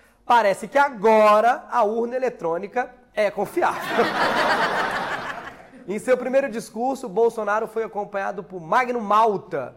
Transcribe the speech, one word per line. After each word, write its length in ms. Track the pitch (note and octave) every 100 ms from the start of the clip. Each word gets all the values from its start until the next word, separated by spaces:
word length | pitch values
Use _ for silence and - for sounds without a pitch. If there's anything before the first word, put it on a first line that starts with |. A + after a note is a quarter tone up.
| _ _ -
Parece 420 | A#3+ G#3 - G#3+
que 100 | C4+
agora 880 | C#4+ A#3 A3 A3 G#3+ G#3 A3+ D4 -
a 140 | A#3+
urna 320 | G#3 A3+ A#3 B3+
eletrônica 800 | B3+ A#3+ E3 E3+ G3 A#3+ B3+ - _
é 160 | - G3+
confiável. 500 | F#3+ G3 F4 A#3 -
<laughs> 1120 | - A3+ D#4 - - - - D4+ - - - - - - G#3 - - - - C4 -
Em 120 | G#3+
seu 180 | B3 B3+
primeiro 320 | B3+ C4 C#4
discurso, 580 | A3 - A3 B3+ C4+ A#3+
Bolsonaro 600 | F#3 A#3 A3+ G#3 G#3 A3
foi 160 | A3+
acompanhado 600 | A3 G#3 G3+ G3+ G3+ F#3+
por 160 | F3 F#3
Magno 400 | D#3+ A3+ B3 A#3+
Malta, 760 | G3+ G#3+ A3+ F#3+ - D3 B2